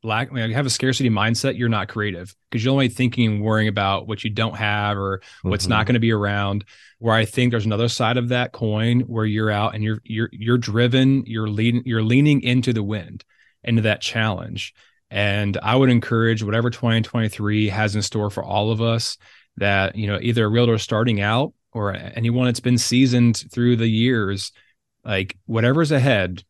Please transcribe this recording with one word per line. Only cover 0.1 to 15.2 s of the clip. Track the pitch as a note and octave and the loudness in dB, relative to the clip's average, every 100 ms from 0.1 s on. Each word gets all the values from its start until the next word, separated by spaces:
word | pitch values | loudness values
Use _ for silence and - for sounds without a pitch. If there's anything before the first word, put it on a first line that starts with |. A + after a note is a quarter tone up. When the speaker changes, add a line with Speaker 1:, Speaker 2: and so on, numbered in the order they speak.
| G#2+ B2+ | -4 -4
Speaker 1:
when | C3+ A2+ | -4 -4
you | A#2 | -2
have | C#3 | -2
a | |
scarcity | - C3 B2+ C3 | -2 -2 0 0
mindset, | G#2+ G#2+ A#2 C3+ B2 | 2 0 0 -2 -2
you're | A#2+ | -2
not | A2 G2 | -2 -4
creative | A2+ G#2 F2 F2+ - _ | -6 -6 -6 -14 -20 _
'cause | A#2+ | -4
you're | A#2+ | 0
only | C3+ C3 | 2 2
thinking | B2 B2+ A#2+ A2+ | 2 -2 2 0
and | G#2+ | 2
worrying | G#2+ A2 G#2+ | 0 2 0
about | G2+ G2 G2 - | 0 0 -2 -4
what | G#2 | -6
you | A2+ | -6
don't | G#2 A2+ - | -2 -4 -2
have | G#2+ G#2 G#2 G2+ | -2 0 0 -2
or | G2 F#2+ - - | -4 -6 -10 -8
what's | F#2 G2+ - | -4 -2 0
Speaker 2:
Mm-hmm. | |
Speaker 1:
not | A2 A2 | 2 2
gonna | B2 | 2
be | A2+ | 2
around. | A2 G2+ G2+ G2+ G2+ - - - _ | 0 0 -2 -2 -4 -8 -20 -20 _
Where | A2+ | 0
I | A2 | 2
think | A2+ - B2 | 2 2 2
there's | A#2 G#2+ | 2 -2
another | G#2 A#2 | 0 0
side | - A2+ B2 | 0 0 0
of | A#2+ | 0
that | B2 B2 | -2 -2
coin | - A2+ G#2+ A2+ A#2+ | -4 -4 0 2 0
where | B2+ A2+ | 0 -2
you're | A2 G#2+ A2 | -2 0 0
out | G#2 G#2+ G#2+ | 0 -2 -2
and | |
you're, | G#2+ A2 | -4 -4
you're, | _ A2 A2+ | _ -6 -6
you're | - A2 B2 | -6 0 0
driven, | A#2 G#2 B2 C3 C3 C3+ B2 | 2 0 2 4 4 2 -2
you're | A2+ G#2+ | -4 -4
leading, | G#2 A#2 A#2+ | 0 0 0
you're | B2 A2+ | -2 -2
leaning | A2 B2+ D3 C#3+ | 2 4 4 2
into | A#2+ B2 B2 | 2 0 2
the | A2+ | -2
wind, | G2+ G#2+ - - - _ _ _ | -2 -6 -8 -16 -18 _ _ _
into | - A#2 | -2 0
that | A2 G#2 | 2 0
challenge. | - A2+ A2 F2+ E2+ - - _ _ _ _ | -2 -2 -2 -2 -8 -10 -12 _ _ _ _
And | G2 | -2